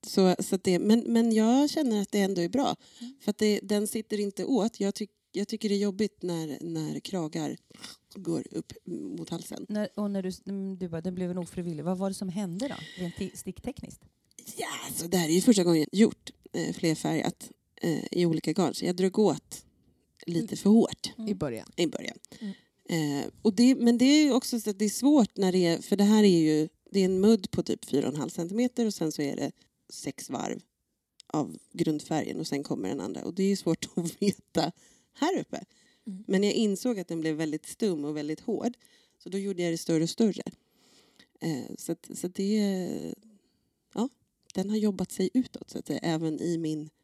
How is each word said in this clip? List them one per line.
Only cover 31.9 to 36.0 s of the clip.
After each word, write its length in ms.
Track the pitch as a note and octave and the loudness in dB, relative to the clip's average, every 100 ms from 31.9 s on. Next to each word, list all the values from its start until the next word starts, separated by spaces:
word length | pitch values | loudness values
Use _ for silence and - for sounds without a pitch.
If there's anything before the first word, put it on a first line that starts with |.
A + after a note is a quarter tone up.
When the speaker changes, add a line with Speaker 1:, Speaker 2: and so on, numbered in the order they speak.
| D3+ - D#3 - - | -2 -2 -2 -2 -6
Speaker 1:
och 60 | D#3+ | -4
sen 160 | C#3+ | -6
kommer 260 | D3 D3 F#2 | -4 -4 -4
den 120 | - | -4
andra. 240 | F#2 - | -6 -6
Och 100 | - | -8
det 80 | F3 | 0
är 60 | G3 | 0
ju 80 | G3 | 2
svårt 320 | - D#3+ - | 0 -2 -2
<laughs> 40 | - | -4
att 260 | E3+ - | -4 -2
veta 500 | G3+ - _ - D#3 - _ _ _ | -2 -2 _ -2 -2 -6 _ _ _
här 260 | - D#4 F4 | -2 0 0
uppe. 240 | D#3+ - - _ _ _ | -4 -10 -12 _ _ _